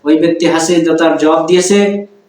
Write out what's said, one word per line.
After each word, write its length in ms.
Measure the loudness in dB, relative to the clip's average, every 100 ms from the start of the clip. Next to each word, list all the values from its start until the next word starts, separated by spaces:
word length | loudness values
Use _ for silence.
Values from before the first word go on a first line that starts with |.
ওই 160 | 0 0
ব্যক্তি 260 | 0 0
হাসি 360 | -2 0 0 0
দাতার 360 | 0 0 0 0
জবাব 280 | 0 0
দিয়েছে 640 | 0 0 2 0 0 -4 -10 _